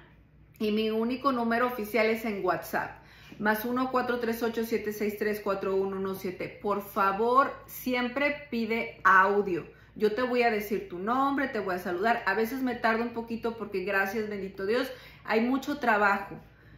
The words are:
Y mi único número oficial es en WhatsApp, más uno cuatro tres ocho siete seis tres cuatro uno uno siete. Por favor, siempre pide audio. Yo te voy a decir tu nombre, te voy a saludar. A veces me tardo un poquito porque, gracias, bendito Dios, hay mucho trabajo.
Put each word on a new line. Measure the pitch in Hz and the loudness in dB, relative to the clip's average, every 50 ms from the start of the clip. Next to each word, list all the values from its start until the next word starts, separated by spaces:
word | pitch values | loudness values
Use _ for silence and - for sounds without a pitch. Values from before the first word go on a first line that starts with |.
| - - - - - _ - - - - - - | -16 -20 -20 -20 -20 _ -20 -20 -20 -20 -8 -4
Y | 220 214 | -2 0
mi | 208 220 220 220 | 0 0 0 0
único | 220 220 226 240 262 254 - 277 | 0 0 0 0 -2 0 0 0
número | 254 240 233 233 226 233 247 | 0 2 0 2 2 2 2
oficial | 247 233 - 208 214 - 226 214 220 | 0 0 -4 -4 -2 0 2 2 2
es | 226 226 - | 2 0 -2
en | 226 202 196 180 | -4 -4 0 0
WhatsApp, | 180 170 160 - - - 165 - - - - - - - - - - - - | 0 0 0 -2 -4 -4 -4 -4 -6 -8 -14 -20 -20 -20 -20 -20 -18 -10 -2
más | 208 214 214 214 - | 0 0 0 0 -2
uno | 240 247 254 262 254 | -2 -2 -2 -2 0
cuatro | - 247 240 240 240 240 | 0 0 0 0 0 0
tres | 233 226 226 226 | -2 -2 -2 0
ocho | 240 226 226 233 226 | -2 -2 -2 -2 -2
siete | - 233 202 208 214 | 0 -2 -2 -2 -4
seis | 208 - 214 214 208 | -4 -2 -2 -4 -2
tres | - 214 214 208 208 | -2 -2 -2 -2 -2
cuatro | - 202 196 196 202 190 190 | -2 -2 -2 -2 -2 0 0
uno | 190 196 196 190 | 0 0 0 -2
uno | 190 190 190 190 | -4 -4 -4 -4
siete. | 190 - 190 180 - - - - - | -6 -6 -8 -6 -6 -8 -10 -10 -6
Por | - 208 196 202 | -4 -2 -2 -2
favor, | 202 - - 220 196 196 196 196 226 240 254 277 277 262 - - - | -4 -4 0 2 2 2 2 2 2 6 6 6 6 4 2 -6 -12
siempre | - - - - 254 247 247 247 240 240 277 285 294 294 - - - | -16 -16 -8 -4 -2 0 0 0 0 0 0 0 0 0 -2 -6 -6
pide | 240 233 226 208 226 233 226 - - - | -4 -2 0 0 0 -2 -2 -4 -6 2
audio. | - 185 190 190 190 202 202 202 196 190 175 151 139 - - - - - - | 4 6 8 8 8 6 4 2 2 2 -2 -4 -4 -8 -14 -20 -20 -20 -2
Yo | - 214 208 | 0 0 2
te | 214 254 | 2 2
voy | 254 240 247 247 | 0 2 2 4
a | 233 233 | 4 4
decir | 220 208 202 - 214 180 - - | 2 0 0 -2 -4 -4 -4 -6
tu | 180 175 | -8 -6
nombre, | 190 214 247 262 269 277 277 302 277 254 | -2 0 2 2 2 2 2 0 -2 -2
te | - 214 | -2 -2
voy | 190 185 180 | -2 -2 -2
a | 180 | -2
saludar. | - 202 175 175 202 233 233 - - | -2 -2 -2 0 2 2 2 2 0
A | 190 202 | 0 2
veces | 220 226 226 269 262 | 2 0 0 0 -2
me | 262 254 233 | -2 -2 0
tardo | - - 226 226 226 | 2 2 2 2 2
un | 240 240 - | 0 -2 -4
poquito | 233 226 - 226 220 - 233 220 | -6 -6 -6 -6 -4 -4 -4 -4
porque, | - 208 202 - 190 185 | -4 -6 -6 -4 -4 -2
gracias, | 202 196 196 196 202 - 226 214 208 | 0 0 0 0 0 0 -2 -4 -4
bendito | 208 196 190 190 - - 196 | -4 -6 -8 -8 -8 -4 -2
Dios, | 196 226 254 277 262 - - - - - - - | 0 0 0 0 -2 -6 -12 -16 -20 -20 -12 -4
hay | - 208 226 | -2 0 2
mucho | 233 247 262 269 - 285 285 - | 2 2 0 0 -2 -4 -6 -2
trabajo. | - 240 214 202 208 196 202 196 - - 165 - - - - - - - - | 2 2 4 4 4 2 2 0 -2 -6 -12 -14 -16 -18 -20 -20 -20 -20 -20